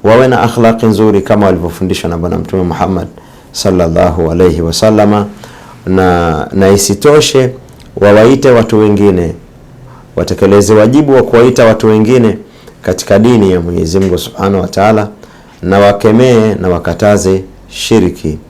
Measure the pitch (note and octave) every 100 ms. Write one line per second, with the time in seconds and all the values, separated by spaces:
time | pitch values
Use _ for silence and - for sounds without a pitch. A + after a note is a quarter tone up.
0 | G#2 A#2 C3 A#2+ A2+ B2 A2+ A2+ A2+ G2+
1 | A2 G2+ - G#2 G2 F2+ E2+ E2 F#2 F2+
2 | E2+ E2+ E2+ F2 E2 F#2+ F2+ E2 F2+ F2+
3 | F2 - - - - - G2+ F#2 E2+ E2+
4 | F2+ E2+ D#2+ F2 F2+ E2 E2 E2 A2 G#2+
5 | G#2 G#2 G2+ - - - - - - F#2
6 | F#2 F2 E2+ D2+ - G2 G2 G2+ - G2+
7 | D3+ D3+ D3 C3+ B2+ - - - - -
8 | G2+ G#2 A#2 C#3 C#3 A#2+ A2+ A2 G#2+ G2+
9 | G2+ F2+ E2+ E2 - - - - - -
10 | - - F2 - G2 G2+ G2 G#2+ G#2+ C#3
11 | C#3+ C3+ - A#2 B2 B2+ A#2 G#2+ A2 A2
12 | A2 B2+ A2+ F#2+ - - - - - -
13 | - G2+ A#2 A#2+ G2 F2+ E2+ E2+ E2+ F#2+
14 | F#2+ F2 - - G2 G2 F#2 - G#2 A2
15 | G#2 - - - - - F2 G2 G2+ G2+
16 | A2+ A2+ C3 A#2 A2 F#2 F#2 F2 F2 E2+
17 | G#2 G2+ F#2 F#2+ F#2+ - - - - A2+
18 | F#2 F2 D#2 D2+